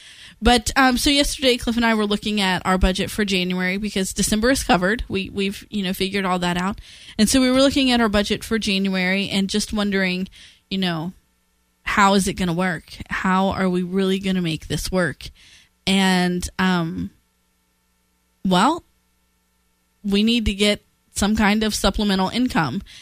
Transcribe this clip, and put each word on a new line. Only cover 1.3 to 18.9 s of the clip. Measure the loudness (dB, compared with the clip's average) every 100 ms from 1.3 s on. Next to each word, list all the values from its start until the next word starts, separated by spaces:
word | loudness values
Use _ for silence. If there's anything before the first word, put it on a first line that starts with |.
| 0 0 0
Cliff | -2 0
and | 0
I | 2
were | 0
looking | -2 -4 -2
at | 0 0 0
our | 2
budget | 2 0 -4
for | -4 -2
January | -2 -2 -2 -2 -4
because | -4 -4 -4
December | -2 -2 0 2
is | 0
covered. | 2 2 2 -2 -4
We, | -6 -4
we've, | -4 -4 -4 -8
you | -6
know, | -4
figured | -4 -2 -2 -2
all | 0
that | -2 -2
out. | -4 -6 -12 -20 -10 0
And | 2
so | 4
we | 2
were | 4
looking | 2 2 2
at | 2
our | 2
budget | 0 0 -4
for | -4 -4
January | 0 0 0 0 0 0 -2
and | -2 -2
just | -2 0
wondering, | 0 2 0 0 -2 -6 -10 -20 _ _
you | -4
know, | -2 -2 -6 -10 _ _ _ _ _ _
how | -2 4 6 6
is | 2
it |
gonna | -2 -2
work? | 0 -2 -4 -10 -16 -10
How | -4 0 2 0
are | 0 0
we | -2
really | -2 -2 0 -2
gonna | -2 -2
make | -2 -4 -6
this | -6 -2
work? | -2 -2 -4 -14 -20 -20 -20 _ _ 0
And, | 2 2 2 0 -2 -6 -2
um, | 0 0 -2 -6 -10 -12 _ _ _ _ _ _ _ _ _ _ _ _
well, | 0 4 4 2 -6